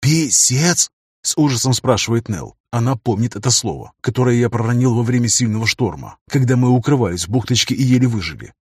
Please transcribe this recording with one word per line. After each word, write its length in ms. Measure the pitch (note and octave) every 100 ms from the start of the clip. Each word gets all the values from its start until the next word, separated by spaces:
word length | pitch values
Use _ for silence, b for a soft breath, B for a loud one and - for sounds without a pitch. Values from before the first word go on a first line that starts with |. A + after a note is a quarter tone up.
«Писец?» — 880 | C3+ D#3+ D3+ - - B2+ E3+ E3+ - _ _ _
с 160 | - -
ужасом 360 | D3+ B2 C3
спрашивает 560 | A#2+ - A2 - A#2 A2+
Нелл. 260 | G2 A#1 - _
Она 240 | A#2+ A#2 C3
помнит 400 | - G2+ A#2+ -
это 160 | A#2
слово, 400 | - G#2+ E2+ - _
которое 360 | - A#2+ B2+ A#2+
я 120 | A#2+
проронил 460 | A2+ A2+ B2 B2+ A#2
во 80 |
время 240 | A#2 B2 A#2+
сильного 400 | - A#2+ G#2+ A2
шторма, 500 | - A2+ C#2+ B1+ - _
когда 260 | C#3+ B2 B2+
мы 140 | B2+
укрывались 580 | B2+ A#2+ D3 A2 F2 E2+
в 20 |
бухточке 460 | B2 A2+ B2 - A2
и 80 |
еле 240 | C3 B2+ B2+
выжили. 460 | A2+ E2 D#2 - _